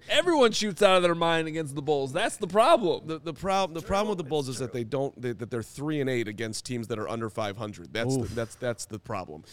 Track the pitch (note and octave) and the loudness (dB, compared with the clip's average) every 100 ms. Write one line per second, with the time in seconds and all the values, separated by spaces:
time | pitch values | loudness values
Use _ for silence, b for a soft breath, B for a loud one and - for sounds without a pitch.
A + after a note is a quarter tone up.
0 | - B3 F4 D#4+ A#3 F#3+ G#3+ E3+ G3+ F#3 | 0 2 4 6 6 4 -2 4 6 8
1 | F3 E3+ E3 E3 D#3+ D#3 D#3 C#3+ C#3+ D3 | 6 4 2 2 0 -4 -6 -4 0 0
2 | C3+ C#3+ A#3 - F#3+ F#3+ B3+ E4 F#3+ C#3+ | 0 -2 -2 -4 0 6 6 6 4 0
3 | D3+ D#3+ D#3+ D3 F#3 F#3+ F#3+ D#3+ - G3 | -2 -8 -8 -6 -2 0 0 -4 -2 0
4 | G#3+ G3 D3 D3+ C3 B2 B2+ B2 A2+ C3 | 0 -2 -2 -2 -2 -4 -6 -4 -4 -4
5 | C#3 - B2 A2 A#2 A#2+ G#2+ - C#3+ D3+ | -4 -4 -6 -6 -6 -6 -8 -8 -4 -2
6 | C3 B2+ G#2+ G#2 A2+ G#2+ - B2 A2+ A2+ | 0 0 -2 -4 -6 -6 -6 -6 -4 -4
7 | F2+ A2+ A2+ G2+ G#2+ G2+ G#2+ G#2 E2+ G#2+ | -4 -4 -6 -4 -6 -4 -8 -10 -8 -4
8 | A#2 C3+ A2+ A#2 A2+ - B2 A#2+ - G#2+ | 0 0 -2 -4 -6 -6 -6 -6 -8 -12
9 | - G#2+ E2 D2+ - | -8 -8 -8 -12 -16